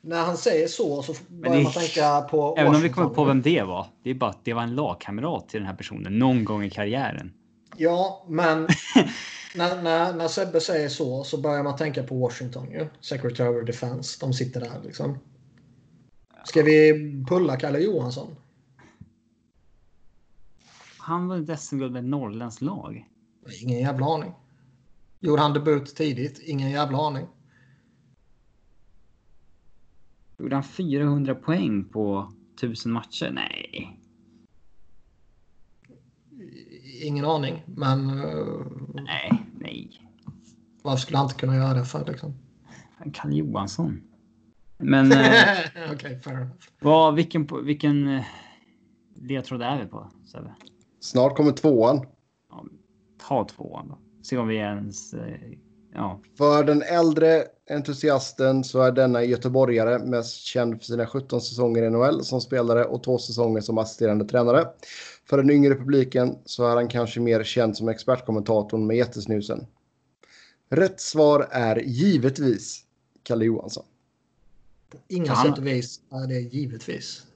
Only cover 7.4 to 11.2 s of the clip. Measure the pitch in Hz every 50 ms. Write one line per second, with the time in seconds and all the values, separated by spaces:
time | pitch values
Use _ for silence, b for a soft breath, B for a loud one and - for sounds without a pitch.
7.4 | _ _ _ _ _ _ - - 156 165 170 180 185 196 190 - - 175 156 160
8.4 | 175 160 160 160 160 165 156 - - - - 254 165 - - - - - - -
9.4 | - - - 175 170 175 185 185 175 165 165 165 170 185 180 165 165 160 - 196
10.4 | 190 180 165 165 160 - 180 156 151 143 - - 156 127 127 135